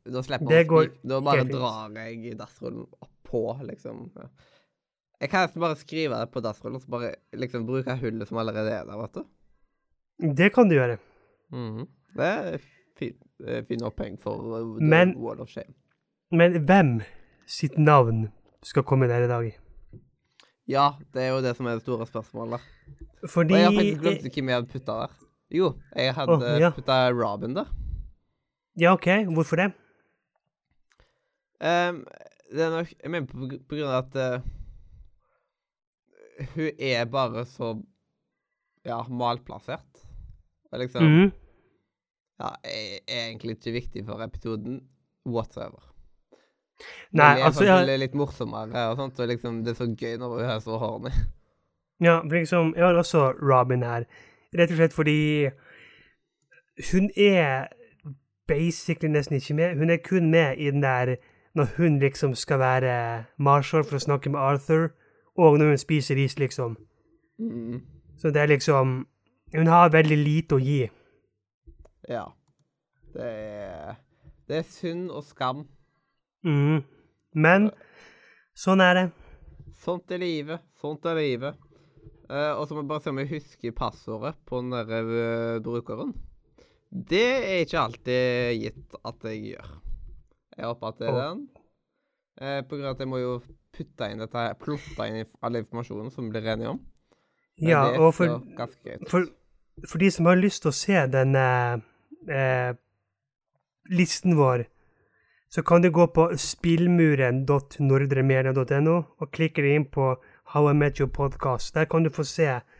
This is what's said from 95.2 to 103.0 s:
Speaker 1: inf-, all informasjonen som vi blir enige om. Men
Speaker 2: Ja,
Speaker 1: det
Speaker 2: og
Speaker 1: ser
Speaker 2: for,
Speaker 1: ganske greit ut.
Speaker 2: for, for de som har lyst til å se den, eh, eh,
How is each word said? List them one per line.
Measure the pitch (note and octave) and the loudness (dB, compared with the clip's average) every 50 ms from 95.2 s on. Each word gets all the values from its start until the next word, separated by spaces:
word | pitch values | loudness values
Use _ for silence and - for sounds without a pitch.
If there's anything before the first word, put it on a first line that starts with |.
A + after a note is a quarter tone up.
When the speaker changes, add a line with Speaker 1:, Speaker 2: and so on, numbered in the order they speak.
| A2 | -10
Speaker 1:
inf-, | - _ _ | -12 _ _
all | - A#2 A#2+ | -8 -6 -6
informasjonen | A#2 A2 - - A#2 A#2+ - G#2+ G#2 A2 B2+ | -6 -6 -8 -10 -12 -10 -10 -10 -12 -12 -12
som | B2 - B2 | -12 -10 -10
vi | A2 G#2+ A2+ | -8 -8 -6
blir | A2 A2+ | -4 -4
enige | A2 A2 A2 A2+ | -4 -4 -4 -6
om. | - C4 - - - _ _ _ _ _ _ _ _ _ _ _ _ - | -8 -10 -12 -16 -20 _ _ _ _ _ _ _ _ _ _ _ _ -2
Men | D#3 E3 | 0 2
Speaker 2:
Ja, | D#3+ C#3+ C3+ A#2+ | 4 4 4 2
Speaker 1:
det | B2 D3 | 4 4
Speaker 2:
og | D#3 E3 D#3 | 4 4 4
Speaker 1:
ser | - F3 E3 | 4 2 0
Speaker 2:
for, | A#2+ B2 B2 - - | 0 -4 -8 -12 -12
Speaker 1:
ganske | - A#2+ A#2 - _ - | -12 -12 -12 -14 _ -18
greit | - - - | -16 -16 -16
ut. | E3 - | -6 -2
Speaker 2:
for, | F3 F3+ F3 D#3 - _ _ _ _ _ _ _ _ - - | 0 0 0 -2 -6 _ _ _ _ _ _ _ _ -20 -14
for | - - D#3+ | -8 -2 2
de | F#3+ F#3+ | 2 2
som | - - E3 | 4 4 4
har | F3 F3+ | 6 6
lyst | F#3 F#3+ G3+ - - | 6 4 2 0 -2
til | - D#3 | -2 -4
å | C#3 | -2
se | - - - G3 F3 C#3 | -2 0 0 2 2 2
den, | C3 C3 C3 C3 C3+ C#3 | 2 2 2 4 4 4
eh, | C3+ C3 B2+ B2+ B2 B2 A#2+ A#2+ A2+ - _ _ _ _ _ - - - - | 4 4 4 2 2 0 0 -2 -4 -8 _ _ _ _ _ -20 -16 -10 -6
eh, | C#3+ C3+ C3+ C3 B2+ B2+ B2+ B2 B2 - _ _ _ _ | -4 -2 0 0 0 0 -2 -4 -6 -8 _ _ _ _